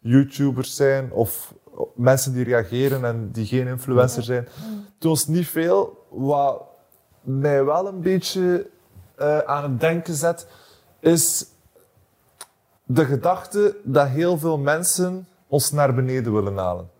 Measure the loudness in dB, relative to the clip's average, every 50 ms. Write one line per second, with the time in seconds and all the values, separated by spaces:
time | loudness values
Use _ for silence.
0 | _ 6 6 6 6 4 0 -2 -2 0 0 -2 -6 -6 -2 2 2 2 2 0
1 | -2 -4 0 0 0 0 -2 -10 -12 -14 -20 -20 _ -20 -8 -8 -8 -8 _ 2
2 | 4 4 4 4 2 -2 -2 -2 -2 0 0 0 0 0 -2 0 0 0 0 -2
3 | -2 -4 -4 -4 -8 -8 -6 -6 -4 -2 -2 -2 -2 -2 -6 -8 -4 0 4 4
4 | 4 4 2 -4 -4 -4 -4 -4 -4 -8 -14 -16 -14 -12 -12 -12 -14 -16 _ _
5 | 0 0 0 0 0 0 0 0 0 0 -2 -2 2 2 2 2 2 0 -6 -20
6 | _ _ -10 -4 -2 0 0 2 2 0 -2 -4 -10 -18 -20 _ _ _ _ _
7 | _ _ _ _ _ -6 -4 -2 0 2 2 2 2 2 2 0 -2 -4 -6 -4
8 | -2 0 0 0 0 -2 -4 -2 0 0 0 0 -2 -6 _ _ _ _ _ -20
9 | -20 _ _ -4 0 0 2 2 0 0 -2 -2 -2 -4 -2 0 0 0 0 0
10 | -4 -6 -6 -2 -2 -2 -2 -2 -10 -20 -20 -20 -20 -20 -20 _ _ _ _ _
11 | 2 4 4 4 2 0 -2 -4 -8 -10 _ _ _ _ _ _ _ _ _ _
12 | _ _ _ _ _ _ _ _ -20 _ _ _ _ _ _ _ _ -2 2 2
13 | 2 2 0 0 0 0 -2 -2 -4 -6 0 2 2 2 0 -2 -8 0 2 2
14 | 2 2 2 0 2 0 0 0 0 -2 -2 0 0 0 0 0 0 -2 0 0
15 | -2 -2 -2 -8 -12 _ _ _ _ _ 0 0 0 0 2 2 2 2 2 2
16 | 0 0 -2 -2 -2 0 0 0 0 0 -2 -2 -2 -2 -4 -6 -8 -16 _ _